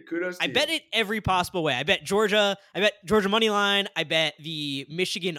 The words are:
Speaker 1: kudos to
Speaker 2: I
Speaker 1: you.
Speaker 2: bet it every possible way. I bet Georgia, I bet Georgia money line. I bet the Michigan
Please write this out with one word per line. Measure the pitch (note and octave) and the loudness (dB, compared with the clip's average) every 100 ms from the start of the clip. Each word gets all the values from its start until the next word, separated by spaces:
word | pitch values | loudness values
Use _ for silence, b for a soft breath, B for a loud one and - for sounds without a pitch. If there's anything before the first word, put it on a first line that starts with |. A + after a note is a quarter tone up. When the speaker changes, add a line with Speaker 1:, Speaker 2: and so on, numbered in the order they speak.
| - | -6
Speaker 1:
kudos | E3+ F3+ F3 | -4 -4 -4
to | |
Speaker 2:
I | E3 | -2
Speaker 1:
you. | |
Speaker 2:
bet | A3+ D4+ | 0 -2
it | D#4 - | -4 -4
every | A3 G3+ A3 | -4 -2 -2
possible | F#3 F#3 E3+ F3+ | 0 0 0 -2
way. | D#3 B2+ | 0 0
I | |
bet | D3+ F#3 | 0 -2
Georgia, | D3+ G3+ G#3+ G#3+ G3+ F#3+ b | 0 0 2 4 2 0 b
I | E3+ | 0
bet | G#3 - F3 | 0 0 0
Georgia | G#3+ G3 | 2 4
money | A3 A3 | 2 2
line. | G3+ G3+ G3+ G3 E3 | 2 2 2 0 -4
I | |
bet | D3+ D#3+ D3+ - | 0 0 0 -4
the | D3+ D#3 D3 C#3 C#3 | -10 -6 -6 -6 -6
Michigan | E3 F#3 G3 F3+ | -4 -4 -2 -4